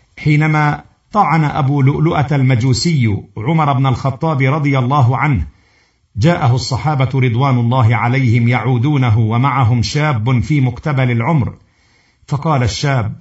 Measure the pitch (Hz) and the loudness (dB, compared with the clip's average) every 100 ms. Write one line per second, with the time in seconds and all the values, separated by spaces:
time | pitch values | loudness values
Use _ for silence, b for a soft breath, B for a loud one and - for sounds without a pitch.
0 | b - 147 151 156 151 151 143 - _ | b -6 0 2 2 0 0 -2 -10 _
1 | _ 214 175 160 151 147 135 143 135 151 | _ 0 2 2 0 0 0 2 2 2
2 | 156 170 143 147 131 127 131 123 175 160 | 0 0 -2 0 2 2 0 0 0 0
3 | 113 104 - - 113 165 147 131 135 127 | 0 -2 -8 -10 -2 0 0 0 0 0
4 | 139 131 160 147 135 156 143 139 123 147 | -4 -4 -2 0 0 0 0 0 0 2
5 | 120 131 143 117 78 b b b b b | 2 0 0 -2 -4 b b b b b
6 | b - 135 175 143 131 - 120 151 147 | b -2 0 2 2 0 -2 -4 -2 -2
7 | 131 135 127 113 139 123 117 131 110 113 | -2 0 0 0 0 0 0 2 2 2
8 | 120 131 127 117 117 123 113 120 131 147 | 0 0 2 2 2 0 0 0 0 0
9 | 127 113 110 117 139 127 113 120 107 147 | 2 2 2 0 0 2 2 2 0 -2
10 | 151 120 110 127 - 151 127 117 156 135 | -2 -2 0 0 0 0 0 -4 -4 -2
11 | 127 117 117 165 110 - b b b b | 0 0 0 0 -2 -6 b b b b
12 | b b - 143 160 147 120 - 147 135 | b b -8 -4 -2 0 -2 -2 -2 -2
13 | 104 - | -2 -6